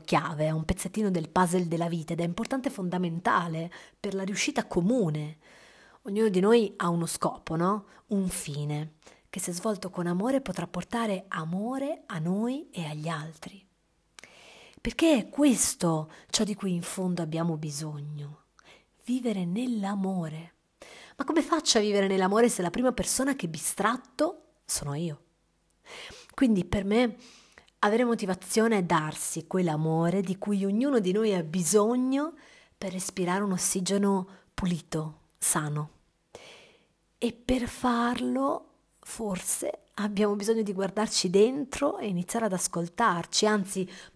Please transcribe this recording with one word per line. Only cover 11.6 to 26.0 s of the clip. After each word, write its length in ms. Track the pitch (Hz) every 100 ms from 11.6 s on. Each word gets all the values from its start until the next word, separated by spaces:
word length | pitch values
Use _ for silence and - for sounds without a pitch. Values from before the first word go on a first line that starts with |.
| 220 269 277 339
a 140 | - 175
noi 500 | 165 190 233 277 359
e 140 | -
agli 240 | 156 151 160
altri. 580 | 156 160 160 - 196 _ _ _ _ _ - - - - - - -
Perché 380 | - - 330 269
è 120 | 190
questo 840 | - 285 220 - - 170 160 156 - -
ciò 160 | -
di 100 | 208
cui 200 | 208 196
in 80 | 175
fondo 400 | 175 - 185 175
abbiamo 340 | 160 160 170 156
bisogno. 840 | 151 143 156 147 147 147 143 151 _ _ - - _ _
Vivere 400 | - 254 240 196
nell'amore. 1080 | 175 196 254 220 196 202 190 185 160 156 170 _ _ _ - - - -
Ma 80 |
come 180 | - 320
faccio 360 | - 320 302 233
a 20 |
vivere 260 | 208 202 196
nell'amore 420 | 190 185 208 240
se 140 | -
la 80 | 240
prima 220 | - 247
persona 420 | - - - 269
che 140 | 269 170
bistratto 1120 | 156 - - 208 247 - - 311 370 - _
sono 300 | - - 147
io? 280 | 143 170 147 _ _ _ _ _ _ - -